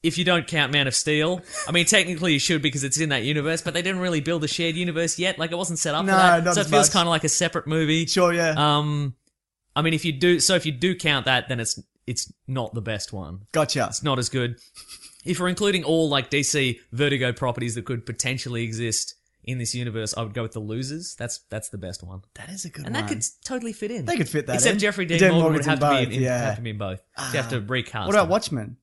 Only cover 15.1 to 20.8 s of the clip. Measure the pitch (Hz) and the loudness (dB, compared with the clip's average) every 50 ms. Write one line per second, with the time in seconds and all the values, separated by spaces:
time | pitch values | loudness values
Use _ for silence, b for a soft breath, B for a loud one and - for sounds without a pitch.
15.1 | - _ - 160 180 - 180 180 180 - 208 202 196 180 151 147 165 165 160 151 | -20 _ -6 -4 -2 0 0 -2 0 0 0 0 0 0 0 2 2 4 4 2
16.1 | 143 139 123 - 143 147 135 - - 147 135 127 117 B B B - 120 147 147 | 2 0 0 0 0 0 0 2 0 2 2 0 -2 B B B -2 0 2 2
17.1 | 139 127 127 123 120 - 139 123 117 123 120 120 110 120 113 - 127 117 - - | 2 2 0 -2 -2 -2 -4 -4 -2 -2 -4 -4 -6 -6 -6 -6 -6 -6 -6 -8
18.1 | 113 - - 123 131 123 - 127 120 117 117 113 110 110 120 113 107 - - - | -6 -4 -2 -2 -2 -4 -6 -6 -4 -4 -4 -4 -4 -4 -4 -2 -2 -4 -6 -8
19.1 | - _ _ _ _ _ _ - 127 127 120 110 - 123 123 120 104 113 110 104 | -12 _ _ _ _ _ _ -8 -6 -6 -6 -4 -4 -4 -4 -4 -4 -4 -6 -4
20.1 | - - 117 107 104 123 113 110 - 113 107 104 110 123 | -6 -6 -6 -6 -6 -6 -6 -6 -8 -8 -8 -6 -6 -6